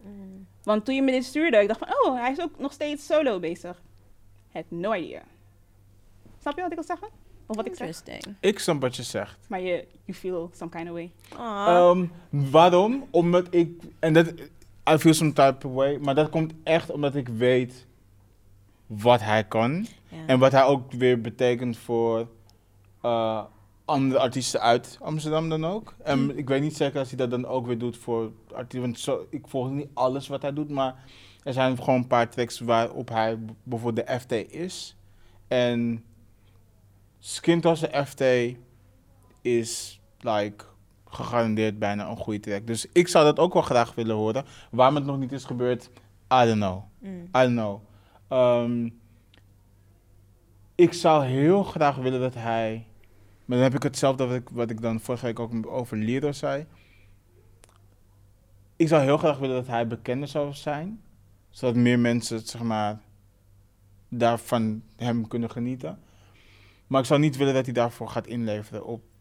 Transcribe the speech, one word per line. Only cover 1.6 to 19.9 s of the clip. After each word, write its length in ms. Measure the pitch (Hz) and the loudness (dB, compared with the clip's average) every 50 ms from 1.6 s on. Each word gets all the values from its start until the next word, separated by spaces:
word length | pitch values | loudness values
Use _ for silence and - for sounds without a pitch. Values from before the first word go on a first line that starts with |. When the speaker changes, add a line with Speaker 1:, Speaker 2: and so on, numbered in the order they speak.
| 208 202 | 4 4
Speaker 2:
dacht 120 | 220 - | 0 -4
van, 160 | - - 392 571 494 | -6 -4 0 0 2
oh, 140 | 339 262 254 | 2 0 0
hij 120 | 233 254 | -2 -4
is 100 | 269 330 | -4 -4
ook 180 | 339 302 - - | -6 -8 -8 -8
nog 120 | 254 277 - | -8 -8 -8
steeds 320 | - 302 294 294 285 - | -6 -6 -6 -6 -8 -4
solo 340 | - 320 302 302 254 208 180 | 0 2 2 2 2 0 -2
bezig. 420 | 175 160 170 - - 175 175 - - - - - _ - - _ - - - - _ _ | -4 -6 -8 -8 -12 -14 -16 -16 -20 -20 -20 -20 _ -20 -20 _ -20 -20 -20 -20 _ _
Had 120 | - 160 156 - | -14 -14 -12 -10
no 260 | 170 170 175 214 226 | -8 -6 -4 -2 -2
idea. 280 | 185 151 - 64 - - - _ _ _ _ _ _ _ _ _ _ _ _ _ _ _ - - - - - - - | -4 -6 -8 -12 -16 -18 -20 _ _ _ _ _ _ _ _ _ _ _ _ _ _ _ -20 -20 -20 -20 -20 -20 -12
Snap 140 | - 294 285 | -10 -8 -8
je 60 | 339 | -6
wat 80 | 370 349 | -6 -6
ik 60 | 339 320 | -6 -8
wil 80 | 311 - | -8 -8
zeggen? 200 | 359 320 415 427 - - - - - - - - | -8 -10 -10 -14 -20 -20 -20 -20 -20 -18 -14 -10
Of 80 | 220 | -8
wat 100 | 208 226 | -8 -8
ik 100 | 381 370 | -8 -8
zeg? 120 | 330 226 160 | -10 -10 -10
Speaker 1:
Interesting. 480 | 170 - - - 60 - - 190 202 - | -12 -12 -14 -14 -14 -14 -14 -14 -8 -2
Speaker 3:
Ik 200 | - 190 220 - | 0 0 0 0
snap 220 | - - 165 139 | 0 -2 0 0
wat 140 | 131 127 123 | 0 -2 -2
je 80 | - 120 | -4 -8
zegt. 340 | - - 98 202 - - - - - | -8 -6 -6 -6 -8 -10 -18 -14 -10
Speaker 2:
Maar 120 | 202 185 | -8 -6
je, 260 | 185 185 175 151 - - - - _ | -4 -4 -4 -4 -6 -8 -20 -18 _
you 120 | - 185 - | -14 -14 -10
feel 320 | - 185 185 170 170 175 - | -8 -8 -6 -6 -8 -10 -12
some 140 | - 180 170 | -14 -14 -12
kind 140 | 170 170 170 | -12 -12 -12
of 60 | 175 | -10
way. 200 | 170 170 170 180 - - - - - - | -10 -12 -12 -14 -16 -20 -20 -20 -16 -12
Speaker 1:
Aw. 300 | 240 233 208 202 202 170 175 180 175 175 180 185 | -10 -8 -6 -2 2 4 6 6 8 6 6 4
Speaker 3:
Ehm, 60 | 175 170 - - - - - 143 139 135 | 2 -2 -4 -10 -12 -6 -4 -2 0 4
waarom? 560 | 131 156 170 180 175 175 196 220 254 277 269 - | 6 8 8 8 8 6 4 4 0 -4 -4 0
Omdat 360 | - 170 170 175 175 180 180 180 | 2 2 4 4 4 2 2 2
ik, 320 | 180 175 170 165 170 - - - - - | 2 2 2 2 -2 -10 -18 -20 -8 -2
en 140 | - 165 156 | 0 4 6
dat, 140 | 165 170 165 - - 127 - - - - - - - - - | 6 6 4 2 -10 -16 -20 -20 -20 -20 -20 -20 -4 0 2
I 60 | 156 151 | 4 6
feel 160 | - 165 156 | 6 6 6
some 200 | - 165 151 127 | 6 4 2 4
type 340 | - 139 135 131 - - 143 | 6 6 6 4 2 -4 -6
of 60 | 127 | -2
way, 240 | 131 135 143 143 131 | 0 0 0 0 -2
maar 180 | 147 139 135 | -2 0 2
dat 140 | 151 151 147 | 2 0 2
komt 240 | - 165 160 156 - - - | 0 -2 -2 -4 -6 -6 -2
echt 280 | 156 160 165 - - | 0 0 0 0 -2
omdat 240 | - 147 147 143 131 | -4 -4 -2 -2 -2
ik 120 | 143 127 123 | -4 -6 -6
weet 580 | 113 110 123 123 127 127 127 123 - - - _ _ _ _ _ _ _ _ _ _ _ _ _ - _ _ _ _ _ _ - | -2 2 4 4 4 4 2 -2 -6 -14 -20 _ _ _ _ _ _ _ _ _ _ _ _ _ -20 _ _ _ _ _ _ -14
wat 340 | 110 104 107 120 123 113 | -8 2 4 6 6 6
hij 220 | 107 110 107 110 104 - | 4 2 2 2 2 0
kan. 400 | - 113 113 123 151 180 220 - | 0 0 2 2 0 -2 -4 -8